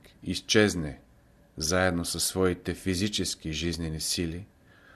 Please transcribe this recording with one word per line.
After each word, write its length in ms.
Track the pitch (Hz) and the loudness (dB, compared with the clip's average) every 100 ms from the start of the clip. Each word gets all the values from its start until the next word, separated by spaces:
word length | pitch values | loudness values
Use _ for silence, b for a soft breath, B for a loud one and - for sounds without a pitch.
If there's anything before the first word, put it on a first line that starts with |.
| - - | -20 -14
изчезне 800 | - 90 - 107 104 90 76 - - - _ _ _ - | -6 -6 2 4 6 2 -4 -8 -18 -20 _ _ _ -6
заедно 480 | 78 90 92 85 | 0 4 4 2
със 200 | 85 85 | -2 -2
своите 500 | - 95 92 87 - | -2 2 2 2 -4
физически 760 | 85 95 90 104 104 87 - 80 | -4 -2 0 0 0 -4 -4 -6
жизнени 480 | 76 85 82 82 80 | -4 -2 -2 -4 -4
сили, 460 | - - 82 87 101 _ B B B | -4 -2 -2 -6 -12 _ B B B